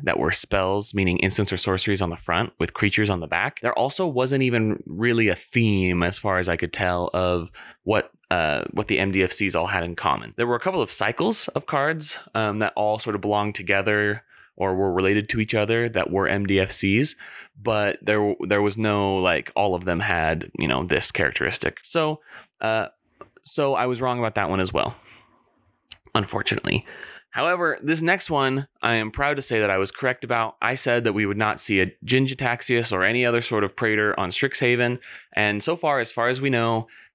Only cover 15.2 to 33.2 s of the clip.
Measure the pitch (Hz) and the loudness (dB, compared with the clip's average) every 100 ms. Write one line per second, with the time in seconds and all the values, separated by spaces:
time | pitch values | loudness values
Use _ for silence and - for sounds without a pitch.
15.2 | 104 113 107 110 104 113 117 104 85 92 | 2 -2 0 2 2 2 0 0 0 2
16.2 | 98 101 101 98 95 - 98 101 151 - | 2 2 2 2 2 0 2 2 0 -4
17.2 | - - - - 107 107 104 - - 107 | -14 -20 -20 -10 -2 0 0 -2 0 2
18.2 | 104 - 92 101 104 101 110 104 98 95 | 2 0 0 2 2 0 0 2 2 2
19.2 | 92 80 - - 101 90 90 85 87 87 | 2 2 0 0 0 0 0 0 0 0
20.2 | 80 80 50 - 73 64 87 - - - | 0 0 -4 -4 -2 0 0 0 0 -2
21.2 | 76 - 62 - - - - 170 156 156 | -2 0 -2 -2 -6 -6 -6 -2 -2 -4
22.2 | _ - - - 110 110 104 - _ - | _ -20 -20 -6 -2 -2 -4 -8 _ -20
23.2 | - _ - - 143 117 127 123 127 123 | -20 _ -12 -2 0 0 0 -2 -2 -2
24.2 | 113 104 92 95 92 80 - - - - | -2 -2 0 0 0 0 -2 -4 -16 -20
25.2 | _ _ _ _ _ _ - - _ 110 | _ _ _ _ _ _ -20 -20 _ -4
26.2 | 98 - - - - - - - - - | -2 -2 -2 -2 0 -2 -2 -14 -18 -20
27.2 | - - 151 180 170 135 139 160 165 185 | -10 -2 0 0 0 -2 -2 0 2 0
28.2 | - 151 135 131 139 _ - 113 107 123 | 0 0 2 0 -4 _ 0 0 0 -2
29.2 | 143 143 135 117 104 95 98 - 131 127 | -2 -2 0 2 2 2 0 -2 -2 -2
30.2 | 123 120 113 - 113 131 - 120 117 104 | -2 0 0 -2 -2 -2 0 2 2 2
31.2 | 104 101 107 - - 98 90 - 110 131 | 0 0 0 -2 0 2 2 -2 0 2
32.2 | 135 131 127 120 - 120 110 98 95 120 | 2 0 -2 -2 0 0 0 0 2 2